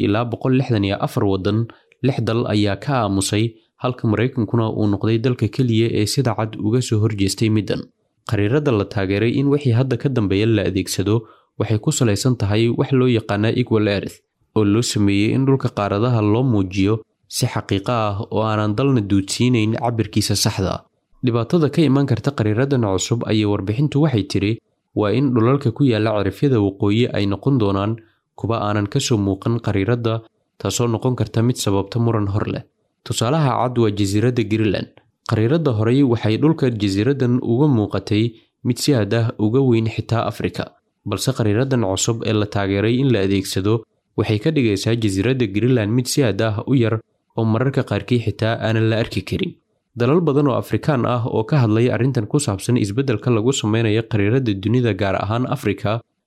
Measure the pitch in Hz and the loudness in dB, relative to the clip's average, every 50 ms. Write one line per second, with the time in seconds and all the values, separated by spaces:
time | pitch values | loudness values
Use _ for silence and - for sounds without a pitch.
0 | 104 101 101 110 120 117 110 - - 131 131 131 131 - 117 107 98 95 101 - | 2 0 0 0 -2 -4 -4 -4 -2 0 2 2 2 2 0 0 2 0 0 -2
1 | - 139 - 117 107 101 95 95 92 101 104 110 117 117 - _ _ _ _ _ | -4 -4 -2 0 0 0 0 0 0 0 0 0 -2 -4 -8 _ _ _ _ _
2 | - 131 139 - 113 104 110 117 113 - 107 107 104 101 98 95 - - 143 127 | -2 -2 0 0 -2 -2 -2 -2 -2 0 0 0 0 0 -2 -4 -4 -2 -2 0
3 | 110 101 98 98 95 - 104 104 113 113 113 _ _ _ _ _ - 127 120 - | 0 0 0 0 0 0 0 0 0 -2 -4 _ _ _ _ _ -4 -4 -4 -2
4 | - 117 104 - 117 131 - 131 110 104 - 117 113 110 - - 107 104 101 98 | -2 0 0 2 0 0 -2 -2 -2 0 0 0 0 0 0 0 0 0 0 0
5 | - 107 113 117 113 131 123 - 113 104 - - 131 120 113 110 113 117 - - | 0 0 0 0 0 -2 -2 0 -2 -2 0 0 0 2 2 2 2 0 0 0
6 | 107 107 - - 131 120 101 - 113 110 110 - - 107 113 127 123 - 117 104 | -2 0 0 0 0 0 0 -2 -4 -4 -4 -4 -2 0 0 0 0 0 0 0
7 | 107 107 107 101 95 95 - - 117 110 110 107 95 - - - - - _ _ | 0 0 0 0 -2 -2 0 0 0 0 2 0 0 -2 -4 -6 -8 -12 _ _
8 | _ _ _ _ _ - - 104 101 104 123 156 147 143 117 101 101 - - 107 | _ _ _ _ _ -4 -2 0 2 2 2 0 2 2 2 2 0 -2 -2 -2
9 | 98 92 98 101 110 120 - 131 139 143 139 147 143 131 117 117 135 131 123 113 | -2 0 0 0 0 0 0 0 0 2 0 2 2 2 2 2 2 0 0 -2
10 | - 143 127 120 104 92 98 98 107 117 113 104 95 90 95 98 90 - - - | -2 -2 0 0 0 2 2 2 2 2 2 2 0 0 0 -2 -2 -2 -2 -2
11 | 92 98 107 120 - - - _ _ _ _ - 117 - 110 107 - 156 151 - | 0 0 0 0 -2 -6 -14 _ _ _ _ -6 -2 -2 -2 -2 0 -2 0 0
12 | 131 113 101 98 - 131 123 - 107 98 104 110 117 117 117 - - - 139 127 | 2 2 2 2 0 0 0 0 0 0 2 2 2 2 0 0 0 0 2 2
13 | 127 127 120 110 - - 104 104 104 113 - - 123 - 113 110 107 101 101 95 | 4 4 2 0 0 -2 -2 0 0 0 0 0 0 0 2 2 2 2 0 -2
14 | - - - - _ _ _ _ _ _ - 110 107 101 101 113 120 - - 107 | -4 -6 -10 -16 _ _ _ _ _ _ 0 2 2 4 4 2 0 0 0 0
15 | 104 101 101 98 104 110 110 127 135 135 135 131 - 120 - - 104 98 101 101 | 2 2 2 2 2 2 2 2 2 2 2 2 0 -2 -2 -2 -2 0 0 0
16 | 113 127 120 113 104 104 104 117 135 135 113 101 95 92 92 101 95 101 110 113 | 0 0 2 2 2 2 2 2 2 2 2 0 0 0 0 0 2 2 2 0
17 | - _ _ _ _ - - - - 117 - 110 - - 101 98 98 - 123 117 | -4 _ _ _ _ -12 -6 -4 -4 -2 -2 -4 -4 -2 -4 -2 -2 -2 -2 -2
18 | 110 104 101 98 110 - - 104 110 110 107 107 107 107 104 110 135 139 135 117 | -2 -2 -4 -4 -6 -4 -2 -2 0 0 0 0 0 0 0 0 0 2 2 0
19 | 101 95 101 101 95 - - - 120 123 127 117 104 110 113 - 117 120 120 110 | 0 2 0 0 0 0 -2 0 0 2 2 2 2 0 0 -2 -2 -2 -2 -2
20 | 107 - - 107 101 - 104 98 - 110 - - 95 85 - - - _ _ _ | -2 -2 -2 -2 -2 0 0 0 0 0 0 -2 -2 -2 -4 -6 -10 _ _ _
21 | _ _ _ _ - 127 113 117 113 - 175 180 151 127 - 170 160 131 131 139 | _ _ _ _ -2 0 0 0 0 0 2 2 2 2 2 2 2 4 4 2
22 | 143 135 123 - - 139 - - 110 107 107 110 135 139 143 127 113 101 95 92 | 2 2 0 -2 -2 -2 -2 0 0 0 0 0 0 0 0 0 0 0 0 0
23 | - - 120 117 - - 110 107 107 101 104 95 95 98 107 117 151 143 - 143 | 0 0 -2 -2 0 0 0 2 2 2 0 -2 -2 -2 -2 0 0 0 2 2
24 | 156 156 123 107 92 - - - 98 104 113 - - _ _ _ _ _ - - | 2 2 2 0 0 0 -2 0 0 0 -2 -4 -8 _ _ _ _ _ -2 -2
25 | 104 104 104 123 143 135 123 117 110 120 135 139 - 123 110 - 147 131 113 107 | 0 2 2 2 2 2 2 2 4 4 2 2 0 -2 0 2 2 2 2 2
26 | 107 113 107 104 98 98 95 - 147 143 131 110 101 98 95 - 107 101 101 113 | 0 0 0 0 0 -2 -2 0 0 2 2 2 2 2 0 0 0 0 2 2
27 | 123 - - 101 101 98 101 95 - 135 143 127 107 98 98 98 98 107 117 113 | 2 0 0 -2 -2 -2 -2 -2 0 0 2 2 2 2 0 0 0 -2 -4 -6
28 | - _ _ _ _ _ _ - - 98 113 110 101 104 104 107 101 98 - 139 | -10 _ _ _ _ _ _ -8 -6 -4 -4 -2 -2 -2 -2 -2 -2 -2 -2 -4
29 | - - 120 104 101 98 95 95 - 117 117 120 - 113 98 98 95 107 123 120 | -2 0 0 0 2 0 -2 -2 -2 -2 -2 -2 -2 -2 -2 0 0 0 0 -2
30 | 113 113 110 113 110 - _ _ _ _ _ - - 98 - - 120 120 113 104 | -2 -2 -4 -4 -6 -12 _ _ _ _ _ -8 -6 -4 -2 0 0 0 0 0
31 | - 131 127 - 110 - - 113 113 123 123 - - - 98 98 98 - - 117 | 0 -2 -2 -2 -4 -2 -2 0 0 0 0 -2 -2 0 0 0 0 -2 -2 -2
32 | 117 117 113 107 104 98 98 107 - - - 123 - _ _ _ _ _ _ _ | 0 0 0 0 0 -2 -2 -2 -2 -4 -6 -8 -10 _ _ _ _ _ _ _
33 | - - 117 - 113 117 147 160 151 131 117 107 113 127 123 120 117 107 101 95 | -10 -8 -4 -2 0 0 2 2 2 2 2 0 0 0 0 2 2 2 2 0
34 | 104 95 98 107 107 127 120 123 113 98 110 110 110 107 - - - - - - | 0 0 0 0 2 2 0 0 0 2 2 2 2 0 0 -2 -4 -8 -12 -20
35 | - _ _ _ - - 117 107 110 117 151 170 160 147 113 104 110 113 123 139 | -20 _ _ _ -6 -2 0 2 2 2 2 0 0 0 0 0 2 2 4 4
36 | 143 127 117 113 - 107 110 110 131 156 160 156 139 127 120 104 104 101 95 98 | 4 2 2 0 0 0 0 2 2 2 2 2 0 0 0 0 0 0 0 2
37 | 107 131 143 127 127 120 123 123 - 117 117 120 151 151 131 110 104 95 - 98 | 2 0 0 0 0 0 0 0 0 0 2 2 4 4 4 2 2 0 -2 -4
38 | - - 104 107 113 117 - - _ _ _ _ - 120 123 - - - 143 117 | -4 -2 0 0 0 0 -4 -8 _ _ _ _ -4 -4 -2 0 0 0 2 2
39 | 104 98 113 117 117 117 - - 107 107 113 135 139 127 117 113 113 113 - - | 2 0 0 0 0 -2 -2 -2 -2 0 2 2 2 4 2 2 2 0 -4 -6
40 | 107 - 113 113 107 - 117 - - - - - - - - _ _ _ _ _ | -4 -2 -2 -2 -2 -2 -4 -4 -6 -6 -4 -6 -8 -10 -12 _ _ _ _ _
41 | - 101 104 95 - - 131 - 117 107 101 110 135 131 135 120 107 95 95 90 | -8 -6 -6 -4 -2 -2 -2 0 0 0 2 0 0 0 0 0 0 0 -2 -2
42 | - - 117 113 - 107 110 107 104 - - 104 98 95 98 101 101 113 120 123 | -2 -2 -2 -2 -2 -2 0 0 0 -2 -2 -2 -2 0 0 0 2 2 2 2
43 | 139 135 117 101 95 98 98 98 - - - 98 95 104 110 113 - - _ _ | 2 2 2 2 2 2 0 0 -2 -2 -4 -2 0 0 0 0 -2 -8 _ _
44 | _ _ _ - 107 - 110 101 - 160 156 147 127 110 101 95 - 113 117 117 | _ _ _ -4 -2 0 -2 0 0 0 0 2 2 2 0 0 0 0 0 0
45 | 110 104 95 95 - 123 131 131 123 95 98 104 110 127 131 120 104 101 117 127 | 0 0 0 0 0 0 0 0 0 -2 0 0 0 2 2 2 2 0 0 0
46 | 120 - - 147 139 110 95 98 110 110 104 107 - - 131 135 117 110 113 110 | -2 0 0 0 0 2 0 0 -2 -2 -2 -4 -2 0 2 2 2 2 0 -2
47 | - _ _ _ _ _ _ - 113 113 107 113 127 139 139 135 120 - 104 98 | -4 _ _ _ _ _ _ -2 0 2 2 2 0 0 0 -2 -2 -2 -4 -4
48 | 95 - 123 120 110 110 101 - 117 113 113 113 104 110 113 110 110 110 113 110 | -2 0 -2 0 0 -2 -4 -2 -2 -2 -2 -2 -2 -2 0 0 0 0 0 0
49 | 120 - - - - - - - 190 175 - - _ _ _ _ _ _ - 117 | -2 -4 -4 -8 -6 -4 -4 -4 -4 -6 -8 -10 _ _ _ _ _ _ -6 -2
50 | 120 120 151 185 170 151 131 147 147 143 117 110 104 - - 107 - - 147 123 | 0 2 2 2 2 2 2 2 2 2 0 -2 -2 -2 -4 -2 0 0 0 0
51 | 113 110 123 120 117 - - 110 110 - 160 143 123 110 107 113 120 127 107 104 | 0 0 -2 -2 -2 -2 -2 -2 -2 0 0 2 2 2 2 2 2 2 0 0
52 | 117 139 123 123 107 107 - 147 - - 98 92 - - 123 120 110 98 101 127 | 0 0 0 -2 -2 -2 -2 -2 -2 -2 -4 -4 -2 -2 0 0 0 -2 -2 -2
53 | 139 131 117 - - 127 120 107 104 123 143 - - 107 107 113 117 110 104 113 | -2 -2 -2 -2 -2 -2 0 0 0 0 -2 0 0 0 0 0 0 0 0 0
54 | 113 - - 107 98 104 117 135 131 113 101 95 95 107 117 127 120 117 101 95 | -2 -2 -2 0 0 2 0 0 0 -2 -2 -2 -2 0 0 2 2 0 0 0
55 | 104 98 95 95 - 101 110 120 127 - 120 123 - 107 98 - - 101 110 117 | -2 -2 -2 -2 -2 -2 -2 -2 -2 -4 -4 -4 -2 -4 -4 -2 -2 -4 -4 -4
56 | - _ _ _ _ | -6 _ _ _ _